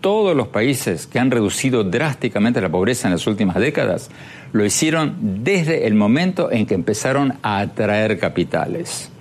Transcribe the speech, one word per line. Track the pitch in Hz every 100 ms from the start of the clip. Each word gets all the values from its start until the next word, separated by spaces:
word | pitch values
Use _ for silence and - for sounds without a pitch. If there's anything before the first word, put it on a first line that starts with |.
todos | 190 214 202 156
los | 113
países | 104 123 135 - 85 -
que | 131
han | 127
reducido | 123 104 - 135 123
drásticamente | 98 113 156 131 123 104 107 123
la | 95
pobreza | 90 98 123 104
en |
las | 87 -
últimas | 104 101 87
décadas, | 127 156 117 85 - - - - -
lo | 113
hicieron | 104 - 156 160 151 - 110 95
desde | 127 196 156 160 110
el |
momento | 107 104 131 185 180 165
en | 117 104
que |
empezaron | 95 85 104 131 135 139 -
a | 110 101
atraer | 101 - 107 104 107 101
capitales. | 98 - 87 85 76 87 175 - - -